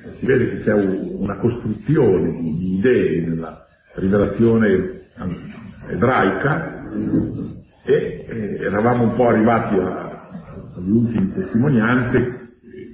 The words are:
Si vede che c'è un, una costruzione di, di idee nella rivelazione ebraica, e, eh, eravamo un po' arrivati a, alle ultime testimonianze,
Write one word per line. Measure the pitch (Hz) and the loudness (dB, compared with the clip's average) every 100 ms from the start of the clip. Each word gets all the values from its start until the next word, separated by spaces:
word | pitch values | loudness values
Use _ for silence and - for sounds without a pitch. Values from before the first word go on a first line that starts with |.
| - - | -14 -8
Si | - | 0
vede | 131 - | 2 2
che | 98 | -2
c'è | - | 0
un, | 104 95 92 90 - | 2 2 0 -4 -4
una | 101 101 | -4 0
costruzione | 117 120 110 107 - 156 113 90 85 | 0 0 -4 -6 0 4 4 4 2
di, | 82 82 80 | -2 -4 -4
di | 92 95 | -2 0
idee | 127 107 82 82 82 | 4 4 2 0 -2
nella | 82 80 - - _ _ | -4 -6 -14 -20 _ _
rivelazione | - 95 101 95 - 113 113 104 92 - - - - - - - - - - - | -6 0 2 2 2 4 4 4 2 0 -8 -18 -10 -8 -8 -12 -16 -18 -18 -10
ebraica, | 87 117 123 - - - - - - - 320 - - - - - - - _ | 0 2 2 2 0 -2 -2 -6 -10 -10 -6 -2 0 -2 -6 -10 -12 -20 _
e, | - 139 - - - | 0 0 0 -8 -10
eh, | 117 101 - | -8 -6 -4
eravamo | 98 101 117 123 | -2 0 2 4
un | 113 | 2
po' | 127 120 | 4 4
arrivati | 110 113 113 - 98 | 4 4 2 2 0
a, | 90 - - - - - - 95 - | 0 -4 -10 -14 -16 -18 -16 -16 -16
alle | - 92 | -10 0
ultime | 117 117 - 95 | 2 2 0 -2
testimonianze, | - - 113 147 117 113 127 123 123 - - - - - - - | -2 -2 2 4 4 4 2 2 0 0 -4 -16 -20 -20 -18 -18